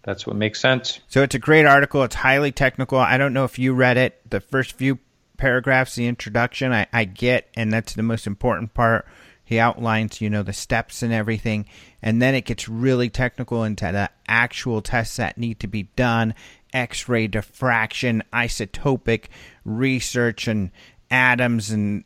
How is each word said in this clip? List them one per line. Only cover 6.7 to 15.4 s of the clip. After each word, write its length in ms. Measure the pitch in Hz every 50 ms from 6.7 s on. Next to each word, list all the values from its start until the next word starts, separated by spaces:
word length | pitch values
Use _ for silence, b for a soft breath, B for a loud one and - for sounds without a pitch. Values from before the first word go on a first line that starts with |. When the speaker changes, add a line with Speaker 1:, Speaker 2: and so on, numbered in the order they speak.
| 123
Speaker 2:
I, 140 | 107 98 -
I 140 | - 117 110
get, 420 | 92 92 - 117 123 127 120 - - -
and 160 | - 113 107
that's 220 | 107 113 113 - -
the 100 | - 110
most 240 | 117 113 110 - 104
important 460 | 101 - - 123 107 80 117 107 -
part. 320 | - 120 113 117 107 - b b b b b b b b
He 140 | - 117 113
outlines, 600 | 113 120 - - 120 113 110 110 110 107 - -
you 100 | 113 107
know, 140 | 107 104 98
the 100 | 101 101
steps 500 | - - - 123 113 113 - - - 120
and 100 | 117 117
everything. 520 | 110 107 107 110 107 - 117 107 107 101 b b b b b b b
And 200 | - 110 110 117
then 140 | 123 131 135
it 100 | 131 -
gets 220 | - 117 - - -
really 420 | 113 113 123 135 127 123 123 117
technical 540 | - - 131 123 - - 127 - 120 117 113
into 260 | 110 107 - 110 90
the 180 | 92 101 101 - - _ _ -
actual 540 | 110 117 120 123 - - - 131 117 110
tests 340 | 107 - - 120 113 - - -
that 200 | 117 80 -
need 220 | -